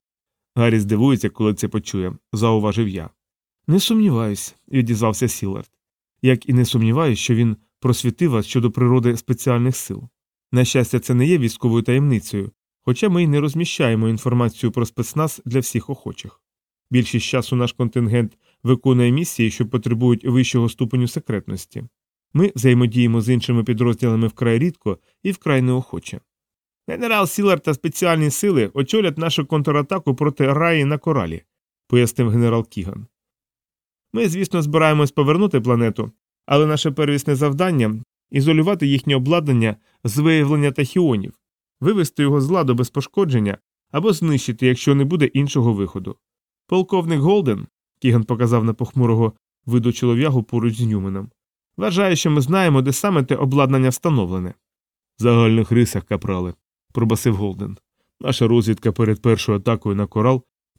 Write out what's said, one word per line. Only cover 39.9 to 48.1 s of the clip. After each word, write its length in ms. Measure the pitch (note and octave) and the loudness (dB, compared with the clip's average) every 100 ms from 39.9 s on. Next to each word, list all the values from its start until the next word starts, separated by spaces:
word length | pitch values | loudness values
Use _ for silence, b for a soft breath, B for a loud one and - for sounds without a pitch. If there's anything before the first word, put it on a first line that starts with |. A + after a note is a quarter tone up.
| _ | _
з 140 | A2+ A#2+ | -6 0
виявлення 540 | D#3 D#3+ C#3+ D3+ C#3+ | 2 2 2 2 0
тахіонів, 640 | C3+ C3+ F#3 E3 A2 F#2+ - _ _ _ - | -2 -2 0 2 0 -4 -14 _ _ _ -4
вивести 440 | C#3+ G#3 D#3 - | 0 0 0 0
його 180 | C#3+ C#3+ | 0 0
з 80 | C3+ | 0
ладу 260 | F#3 C3+ A#2+ | 0 2 0
без 140 | B2 | -2
пошкодження 680 | C#3+ - - F3+ A#2+ G2+ G2 _ _ _ | -4 -6 -2 0 0 -2 -4 _ _ _
або 220 | D3 G#3+ | -2 0
знищити, 540 | D#3+ E3 C3+ - A2 B2+ | 0 0 0 -2 -2 0
якщо 280 | B2+ - C#3 | 0 2 2
не 100 | C#3 | 2
буде 200 | F3 C#3 | 0 0
іншого 480 | C3+ C#3+ C#3 A#2 | 0 -2 0 0
виходу. 420 | G2+ F#2+ F#2+ F#2 - _ _ _ _ - | 0 -4 -8 -12 -14 _ _ _ _ -4
Полковник 520 | F#3 F#3 F#3+ E3+ D#3 | -2 0 -2 0 2
Голден», — 480 | D#3 G#3 C#3 G2+ - _ _ _ | 2 2 2 -2 -6 _ _ _
Кіган 240 | B2+ | 2